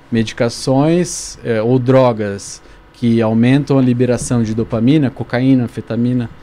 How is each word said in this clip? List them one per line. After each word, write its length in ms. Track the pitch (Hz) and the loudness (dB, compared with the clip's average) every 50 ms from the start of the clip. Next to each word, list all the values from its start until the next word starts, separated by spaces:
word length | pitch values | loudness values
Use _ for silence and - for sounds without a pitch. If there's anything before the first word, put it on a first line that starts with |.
| - - | -10 -4
medicações, 1300 | 117 113 110 - - - 120 117 - - - 139 131 135 151 160 170 180 175 175 - - - - - - - | -2 -2 -2 -2 -4 -4 -4 -4 -4 -4 -4 -2 0 2 2 2 2 0 -2 -4 -6 -10 -12 -14 -14 -8 -6
é, 160 | 127 113 110 | -4 -2 0
ou 180 | 110 120 131 127 | 0 0 0 2
drogas 840 | 120 131 131 131 127 123 113 107 104 101 101 101 - - - - - - - - - - | 2 2 4 4 4 2 2 -2 -4 -6 -6 -8 -12 -14 -18 -18 -20 -20 -20 -20 -20 -20
que 280 | - - 120 117 113 113 | -8 -2 0 2 2 2
aumentam 580 | 110 110 113 113 120 127 135 147 139 - 139 135 | 2 2 2 2 4 4 4 2 2 2 2 2
a 40 | |
liberação 600 | 127 127 120 123 127 123 120 110 - - 127 117 | 2 2 2 2 0 0 0 -2 -2 -2 -2 -2
de 120 | 113 110 110 | 0 -2 -2
dopamina, 560 | 117 110 - 120 110 113 131 151 156 135 117 | -4 -4 -4 -2 0 2 2 4 2 2 0
cocaína, 540 | - - 113 - 123 120 131 135 135 127 117 | -4 -8 -8 -6 -2 0 2 2 2 2 0
anfetamina, 680 | 107 - 110 - - 113 117 120 123 127 123 117 - - - | -2 -6 -10 -10 -6 -4 -2 -2 -2 -2 -2 -4 -6 -10 -16